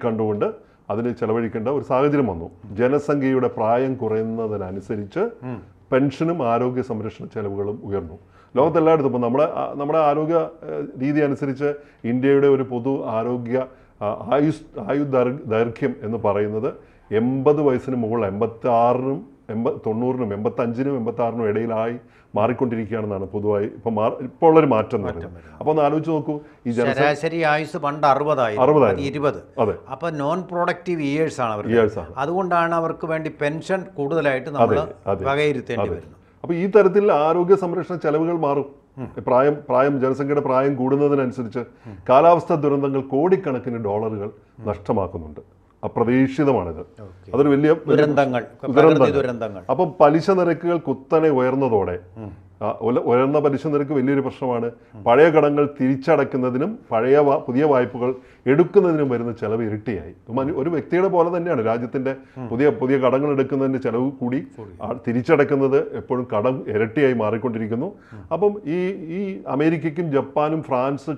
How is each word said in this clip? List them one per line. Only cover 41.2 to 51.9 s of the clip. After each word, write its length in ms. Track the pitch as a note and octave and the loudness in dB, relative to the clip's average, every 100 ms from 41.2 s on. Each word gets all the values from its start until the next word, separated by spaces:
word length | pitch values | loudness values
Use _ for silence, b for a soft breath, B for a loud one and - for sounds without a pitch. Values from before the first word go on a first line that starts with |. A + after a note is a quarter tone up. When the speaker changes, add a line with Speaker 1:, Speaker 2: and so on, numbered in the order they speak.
| B2+ A2+ A2+ B2 | -2 -4 -8 -8
Speaker 2:
ഉം. 400 | - - A2+ F#2+ - | -10 -14 -20 -6 4
Speaker 1:
കാലാവസ്ഥാ 460 | C3 E3 E3+ - | 6 8 6 2
ദുരന്തങ്ങൾ 460 | E3 C#3+ C#3 C#3 C3+ | 0 0 0 0 -2
കോടിക്കണക്കിന് 760 | C3+ C3+ F3 F#3+ E3 B2+ B2+ A#2 | -2 0 2 0 0 -6 -6 -6
ഡോളറുകൾ 500 | G#2 G2+ A2 G#2+ G#2 | -4 -2 -4 -6 -8
Speaker 2:
ഉം. 420 | - _ - A2+ | -12 _ -10 -6
Speaker 1:
നഷ്ടമാക്കുന്നുണ്ട്. 880 | F#2+ - A2 F#2 F2 D#2 D2 - _ _ _ | -4 -2 -2 -2 -6 -12 -18 -20 _ _ _
അപ്രതീക്ഷിതമാണിത്. 960 | - B2+ A2+ B2+ C3+ D3 C#3 A#2 F2+ F2+ | -4 0 2 4 2 2 2 0 -2 -8
Speaker 2:
ഓക്കെ. 540 | - - G2+ - - | -14 -18 -20 -20 -2
Speaker 1:
അതൊരു 140 | A#2+ C#3+ | 2 4
വലിയ, 220 | C#3 D3+ | 4 4
വലിയ 260 | D#3+ - D3 | 2 2 4
Speaker 2:
ദുരന്തങ്ങൾ, 440 | D3+ C#3+ C3+ B2 | 4 4 2 0
Speaker 1:
ദുരന്തങ്ങൾ. 540 | A2 - C3+ C3 D#3 | -6 -8 0 6 6
Speaker 2:
പ്രകൃതി 160 | D#3 C3 | 6 4
ദുരന്തങ്ങൾ. 520 | C#3 B2+ A#2 A2 F#2+ F2+ | 2 -2 -4 -8 -8 -4
Speaker 1:
അപ്പം 240 | C3 F3 - | -2 0 4
പലിശ 300 | D3+ D#3+ G3+ | 6 6 2
നിരക്കുകൾ 480 | F#3+ E3+ D#3+ E3+ E3+ | 2 2 0 -2 -2
കുത്തനെ 500 | D3+ B2+ - D#3+ D#3+ | -2 -6 0 2 4
ഉയർന്നതോടെ, 720 | C3 B2+ C3+ C3 G#2+ F2+ | 2 2 2 2 2 0